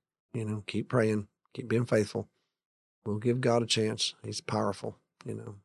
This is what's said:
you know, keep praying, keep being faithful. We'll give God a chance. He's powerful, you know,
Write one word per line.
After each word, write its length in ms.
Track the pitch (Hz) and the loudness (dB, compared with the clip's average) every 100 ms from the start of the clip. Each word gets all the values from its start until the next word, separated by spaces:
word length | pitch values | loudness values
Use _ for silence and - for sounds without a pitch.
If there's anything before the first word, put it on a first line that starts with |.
| _ _ _ | _ _ _
you 120 | 120 107 | -6 -4
know, 180 | 107 - | -4 -4
keep 220 | 104 117 | -4 0
praying, 380 | 127 110 107 95 _ _ | 2 4 2 -4 _ _
keep 140 | - 120 | -12 -2
being 180 | 113 120 | 0 4
faithful. 440 | 113 101 107 - _ _ _ _ _ _ _ 107 | 4 2 -2 -8 _ _ _ _ _ _ _ -6
We'll 120 | 104 | 0
give 240 | 120 123 | 2 2
God 200 | 123 117 | 4 4
a 20 | 117 | 4
chance. 480 | 110 107 110 - - | 2 2 0 -4 -4
He's 160 | 110 107 | -8 -8
powerful, 560 | - 107 104 98 113 - _ - 123 | -2 0 0 -2 -6 -10 _ -16 -10
you 100 | 107 | -10
know, 200 | 110 101 | -10 -16